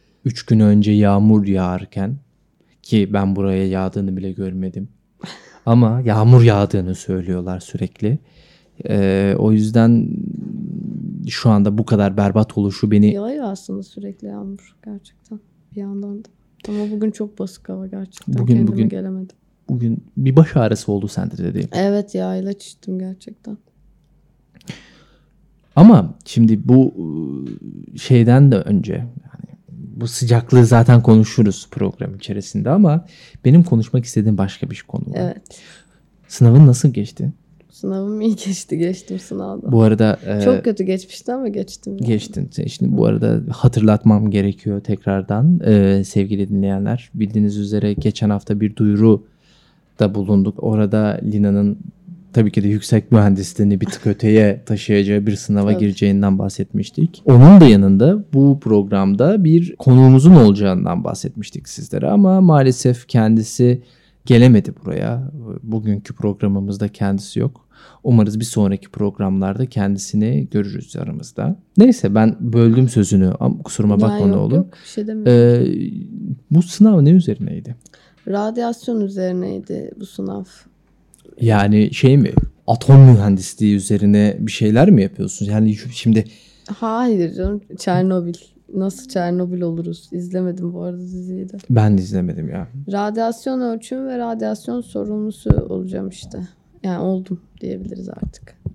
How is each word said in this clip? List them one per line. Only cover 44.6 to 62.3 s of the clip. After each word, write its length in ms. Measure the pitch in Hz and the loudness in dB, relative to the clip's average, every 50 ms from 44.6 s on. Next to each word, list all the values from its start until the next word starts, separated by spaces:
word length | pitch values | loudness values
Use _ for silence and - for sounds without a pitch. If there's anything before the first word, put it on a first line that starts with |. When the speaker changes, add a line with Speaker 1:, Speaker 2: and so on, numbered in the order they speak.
| - 107 101 101 | -8 -8 -8 -8
Speaker 1:
tekrardan. 800 | 98 - 104 95 - 104 98 98 95 - 104 107 131 165 180 170 - | -6 -6 -8 -6 -4 -4 -4 -4 -4 -4 -4 -2 0 0 0 0 2
E, 400 | - 107 101 98 98 98 98 95 | 2 4 4 4 2 2 0 -2
sevgili 440 | - - 104 98 101 107 98 98 98 | -2 -4 -4 -4 -2 -4 -6 -4 -4
dinleyenler, 600 | 104 98 98 98 98 98 101 104 113 120 - _ - | -4 -4 -2 -2 -4 -4 -4 -4 -6 -6 -8 _ -8
bildiğiniz 420 | - 107 101 110 107 104 104 101 | -6 -6 -4 -2 -2 -2 -2 -2
üzere 360 | 104 101 98 107 104 101 104 101 | -4 -6 -4 -4 -4 -2 -2 -4
geçen 380 | - - 110 101 - 110 104 | -2 -4 -4 -4 -2 -2 -2
hafta 300 | 101 101 - - 104 101 | -2 -4 -4 -6 -4 -4
bir 160 | 107 104 - | -4 -4 -4
duyuru 500 | - 110 104 104 101 110 113 107 208 - _ _ _ _ _ _ _ _ _ _ _ _ _ _ - | -2 -2 0 2 4 4 4 4 2 0 _ _ _ _ _ _ _ _ _ _ _ _ _ _ -2
da 140 | 113 101 98 | -2 -2 -2
bulunduk. 480 | 104 98 92 104 98 95 104 98 - - | -4 -2 0 0 0 0 0 -4 -6 -4
Orada 580 | 113 110 107 107 98 104 107 107 107 104 98 - | -2 -2 0 0 0 0 -2 -2 -2 -4 -4 -6
Lina'nın 560 | 107 104 104 104 101 101 101 101 101 104 - - - - _ _ - - - - _ - | -4 -2 -2 0 0 0 0 0 -2 -4 -6 -10 -18 -20 _ _ -20 -20 -20 -20 _ -2
tabii 200 | - 110 104 - | 0 0 0 0
ki 100 | 110 101 | -2 -2
de 60 | 101 | -2
yüksek 440 | 104 104 - - 120 107 101 - 127 | -2 -4 -2 -2 -2 -2 2 2 4
mühendisliğini 680 | 110 104 101 98 95 95 - - - 104 101 101 92 | 4 4 4 2 0 -2 -6 -4 -2 0 0 0 0
bir 60 | 98 | -2
tık 200 | - - - - | -6 -8 -6 -4
öteye 560 | 107 101 - - 107 107 110 107 104 98 - - | -4 -4 0 0 4 4 4 4 4 2 -2 -6
<laughs> 40 | |
taşıyacağı 600 | - 110 101 - - 107 101 98 98 101 104 101 | -8 -8 -6 -2 -2 0 0 0 0 -2 -2 -2
bir 100 | 107 101 | -2 -4
sınava 340 | 101 - - 104 101 101 104 | -4 -4 -4 -2 0 0 0
Speaker 2:
Tabii. 100 | 104 - | 0 0
Speaker 1:
gireceğinden 580 | 110 101 95 - 101 101 98 98 101 98 98 95 | -2 -2 -2 -2 0 0 0 0 0 0 0 -2
bahsetmiştik. 840 | 101 98 - - 98 - - 104 104 - - - 160 170 - - - | -4 -6 -8 -8 -10 -8 -8 -8 -8 -8 -4 -4 -4 -4 -4 -4 2
Onun 360 | 151 131 120 131 160 202 196 | 4 8 10 10 12 12 12
da 40 | 165 | 10
yanında 600 | 127 107 98 98 98 98 98 117 151 196 214 202 - 143 | 10 8 6 6 4 4 4 4 2 2 0 -4 -2 0
bu 280 | 135 139 139 139 143 | 2 4 4 2 2
programda 840 | - 113 110 104 101 98 107 98 98 98 101 101 127 165 214 220 180 | 0 0 0 0 0 0 -2 -2 0 0 0 2 2 2 2 2 2
bir 320 | 156 160 170 175 170 - | 4 4 2 2 -2 -6
konuğumuzun 580 | - - 131 127 127 131 131 131 131 139 170 185 | 0 4 6 6 8 8 8 8 8 8 10 10
olacağından 720 | 156 117 104 101 101 104 98 92 92 92 87 87 87 85 | 10 10 8 6 4 2 0 0 0 -2 -4 -4 -4 -6
bahsetmiştik 640 | 82 - - - - - - 98 - - - - - | -6 -8 -8 -10 -10 -10 -12 -14 -14 -16 -18 -18 -18
sizlere 380 | - - 151 - - 147 - | -18 -18 -14 -10 -8 -6 -2
ama 340 | - 202 202 196 185 | 0 2 4 4 4